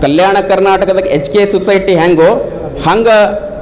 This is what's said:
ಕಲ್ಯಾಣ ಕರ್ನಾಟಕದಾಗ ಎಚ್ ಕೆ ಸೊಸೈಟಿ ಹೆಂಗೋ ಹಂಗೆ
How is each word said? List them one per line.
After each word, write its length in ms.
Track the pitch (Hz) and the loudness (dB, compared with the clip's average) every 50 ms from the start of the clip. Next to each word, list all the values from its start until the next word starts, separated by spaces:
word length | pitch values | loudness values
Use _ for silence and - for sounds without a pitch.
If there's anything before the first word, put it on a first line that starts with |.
ಕಲ್ಯಾಣ 360 | - 139 147 160 185 190 196 202 190 | -2 0 2 2 2 2 0 0 0
ಕರ್ನಾಟಕದಾಗ 600 | 190 190 190 196 196 190 190 196 185 185 190 185 | 0 0 0 2 2 0 0 0 0 -2 -2 -2
ಎಚ್ 220 | - - - - - | -2 -2 -4 -4 -2
ಕೆ 160 | - 208 202 | 0 0 0
ಸೊಸೈಟಿ 500 | 202 202 185 185 214 196 190 190 202 185 | 2 0 -2 0 0 0 0 0 0 0
ಹೆಂಗೋ 560 | 165 165 180 175 156 160 185 - - - - - - - - - - - 156 | 2 2 2 2 4 4 4 2 0 -4 -6 -10 -10 -12 -12 -10 -6 -2 -2
ಹಂಗೆ 640 | 180 220 226 233 220 214 208 196 202 - - - - - | 0 0 2 2 4 4 2 2 0 -4 -8 -10 -12 -12